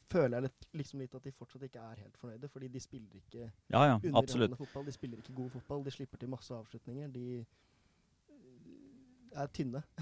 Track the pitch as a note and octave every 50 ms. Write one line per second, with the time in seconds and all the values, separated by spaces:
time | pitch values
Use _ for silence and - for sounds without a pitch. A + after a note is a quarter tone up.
0 | - - - F3+ D3 B2 A#2+ A#2+ C3 C3 - _ - - - D#3+ C#3 - - C#3
1 | C3 B2 - C3 - C#3 C3 - B2+ - - C3 C#3 B2+ - A#2+ A2+ A2+ A2+ G#2
2 | G2+ G2 - - - A#2+ A2 A#2 C3+ C#3+ - C#3 C3 C3 B2 C3 - - - B2+
3 | A2 G2 - F#2+ - - - A#2 A#2+ A2+ - - _ - - A2+ C#3 D3 B2+ G#2+
4 | G2+ F3 C#3 A#2+ C3 B2+ A#2+ B2 A#2 G2+ B2+ B2 C#3+ - - C#3 C#3+ C#3+ C3+ -
5 | - B2+ A#2 G#2+ A2 - C3 C3 B2+ B2+ B2+ B2+ - - C#3+ C#3+ C#3 C#3 C3 -
6 | C#3 - - - B2+ B2 C3 B2 - - B2+ A#2 A2 - - A2+ - - A#2+ C#3
7 | D3 C#3+ B2+ B2 B2 B2 B2 A#2+ A2+ - _ _ _ _ _ _ _ _ _ _
8 | _ _ _ _ _ - D4 C#4 - B3+ B3+ - - - - - - - - -
9 | - - - - - A#3 A#3+ C#3 C#3+ C#3+ - - D3+ B2+ A#2 C#3 - - _ -